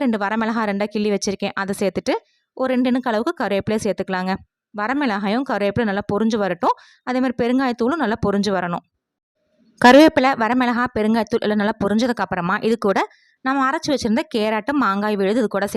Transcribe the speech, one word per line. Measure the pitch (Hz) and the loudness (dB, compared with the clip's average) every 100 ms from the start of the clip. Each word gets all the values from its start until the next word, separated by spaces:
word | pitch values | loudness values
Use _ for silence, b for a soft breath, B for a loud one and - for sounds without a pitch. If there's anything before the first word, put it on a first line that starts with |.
ரெண்டு | 269 214 | 0 0
வரமிளகாய் | 202 220 220 233 214 | -2 -2 -2 -2 -2
ரெண்டா | 196 208 | -2 -2
கிள்ளி | 214 208 | -2 -2
வச்சிருக்கேன். | 196 208 190 196 - | 0 -2 -4 -4 -4
அதை | 196 196 | -6 -2
சேர்த்துட்டு | 196 185 254 440 _ _ _ - | -2 -2 -2 -4 _ _ _ -6
ஒரு | 262 | -2
ரெண்டு | 254 254 | 0 2
இனுக்கு | 254 254 | 0 0
அளவுக்கு | 214 240 349 | -2 -2 -4
கருவேப்பிலையை | 202 196 214 220 208 | -2 -2 -2 -2 -2
சேர்த்துக்கலாங்க. | 185 190 185 185 190 - _ _ 208 | -4 -4 -4 -4 -6 -8 _ _ -8
வரமிளகாயும் | 214 277 269 202 196 233 269 | -4 -2 0 -2 -2 -2 -2
கருவேப்பிலை | 202 202 208 220 | -2 0 0 -2
நல்லா | 196 202 | -2 -2
பொரிஞ்சு | 202 220 220 | 0 0 0
வரட்டும். | 190 175 294 494 B B 262 | -2 0 -2 -2 B B -6
அதே | 254 | -2
மாதிரி | 262 247 | -2 -2
பெருங்காயத்தூளும் | 240 254 262 233 233 330 | 0 0 0 0 -2 0
நல்லா | 214 226 202 | -2 -2 0
பொரிஞ்சு | 202 202 190 | 0 0 -2
வரணும். | 180 175 _ _ _ _ _ _ _ _ _ - | -4 -6 _ _ _ _ _ _ _ _ _ 4
கருவேப்பிலை, | 240 269 311 311 254 247 | 8 10 8 6 0 0
வரமிளகாய், | 220 254 240 240 247 220 | 0 0 0 0 -2 -2
பெருங்காயத்தூள் | 214 226 214 226 208 | 0 0 0 -2 -2
எல்லாம் | 208 | 0
நல்லா | 208 226 | -2 -2
பொரிஞ்சதுக்கு | 202 214 240 233 | 0 0 0 -2
அப்புறமா | 185 180 175 208 220 | -4 -4 -2 -2 0
இது | 226 202 | 0 0
கூட | 202 403 b b b 262 | 0 -2 b b b -2
நம்ம | 277 262 | 0 0
அரைச்சு | 320 311 | -2 -2
வச்சிருந்த | 262 226 233 311 | -2 0 -2 -2
கேரட்டு, | 233 214 220 214 285 | -2 0 -2 -2 0
மாங்காய் | 208 196 214 202 | 0 0 -2 0
விழுது | 190 233 | 0 0
இது | 208 196 | 0 -2
கூட | 202 | -2